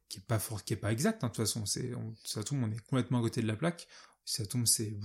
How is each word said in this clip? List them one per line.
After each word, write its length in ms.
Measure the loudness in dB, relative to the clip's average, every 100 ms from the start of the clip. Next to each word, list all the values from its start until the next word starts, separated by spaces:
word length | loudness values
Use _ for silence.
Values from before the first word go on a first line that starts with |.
| -14
qui 120 | -10
est 60 | 0
pas 140 | 0
for-, 240 | 0 -4
qui 80 | -2
est 60 | -2
pas 160 | 0
exacte, 320 | 2 2 2 -2
hein, 20 |
de 60 |
toute 120 | 0 0
façon, 200 | 0 -2
c'est, 280 | -2 -2
on, 220 | -4 -6 -8
ça 180 | -8 -6 -2
tombe, 180 | 0
on 80 | 0
est 80 | -2 0
complètement 340 | 2 4 2
à 20 |
côté 200 | 2 2
de 60 | 0
la 100 | 2
plaque. 320 | 0 -2 -8 -20 -20 _
Ça 220 | -6 -4 -2
tombe, 200 | 2 4
c'est, 320 | 2 2 -4